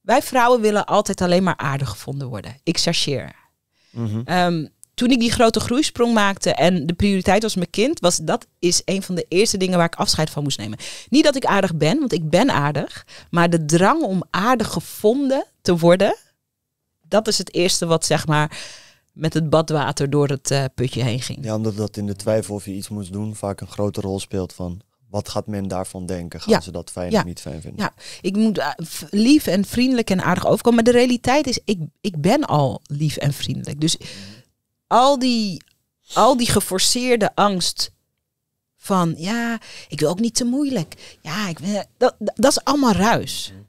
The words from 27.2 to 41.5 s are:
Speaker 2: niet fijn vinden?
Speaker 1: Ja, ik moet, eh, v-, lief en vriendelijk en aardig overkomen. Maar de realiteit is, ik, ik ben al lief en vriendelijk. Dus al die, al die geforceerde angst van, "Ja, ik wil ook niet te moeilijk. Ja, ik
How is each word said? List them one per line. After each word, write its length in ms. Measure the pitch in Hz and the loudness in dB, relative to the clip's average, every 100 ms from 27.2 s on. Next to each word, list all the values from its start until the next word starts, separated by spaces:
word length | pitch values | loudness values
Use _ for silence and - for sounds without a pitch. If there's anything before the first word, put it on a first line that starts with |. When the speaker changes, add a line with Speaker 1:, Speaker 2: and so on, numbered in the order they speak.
Speaker 2:
niet 160 | 87 85 | -4 -8
fijn 200 | - - | -12 -12
vinden? 240 | - - | -14 -8
Speaker 1:
Ja, 80 | 196 _ - - | -10 _ -20 -10
ik 160 | 233 202 | -6 0
moet, 220 | 220 180 | 0 0
eh, 100 | 135 - | -4 -6
v-, 260 | 165 - 151 | -12 -12 -6
lief 360 | 202 226 294 - | 0 4 4 4
en 180 | 185 | -2
vriendelijk 460 | 196 - 254 254 226 | -2 0 0 0 0
en 120 | 185 | 0
aardig 240 | 143 180 - | 0 0 2
overkomen. 380 | 208 - 233 | 2 4 4
Maar 80 | 233 | 6
de 60 | 240 | 4
realiteit 480 | 247 247 - 269 277 | 4 2 2 2 2
is, 120 | 233 | -4
ik, 140 | - 208 151 _ | -2 -4 -4 _
ik 200 | 233 165 | -6 -2
ben 240 | 151 269 | 2 2
al 360 | 294 147 135 - _ | 2 2 2 -2 _
lief 300 | 143 156 - | -2 -2 0
en 160 | 143 | -2
vriendelijk. 480 | 139 - 131 123 143 | -2 -6 -6 -6 -2
Dus 160 | 151 - - 95 98 104 _ _ _ _ _ | -2 -2 -8 -18 -18 -20 _ _ _ _ _
al 320 | 214 262 277 | 4 4 4
die, 440 | 254 233 214 160 _ _ _ _ _ | 2 0 -2 -6 _ _ _ _ _
al 240 | - 214 269 | 4 4 4
die 100 | 233 | 2
geforceerde 800 | - - 185 - 247 247 240 196 | 0 0 -2 0 0 0 2 2
angst 560 | - 202 190 - - - _ _ _ _ _ _ _ _ _ | 2 0 2 -4 -4 -8 _ _ _ _ _ _ _ _ _
van, 380 | - 190 170 135 | -2 0 0 -2
"Ja, 420 | 170 233 233 233 - - - | -4 -4 -4 -6 -10 -20 -14
ik 120 | 147 | -2
wil 100 | 151 | -2
ook 100 | 175 | 0
niet 140 | 233 | -2
te 100 | - | 0
moeilijk. 720 | 240 254 285 254 160 - - - | -2 -2 -2 -2 -6 -10 -20 -20
Ja, 260 | - 170 | -10 -6
ik 100 | 208 | -6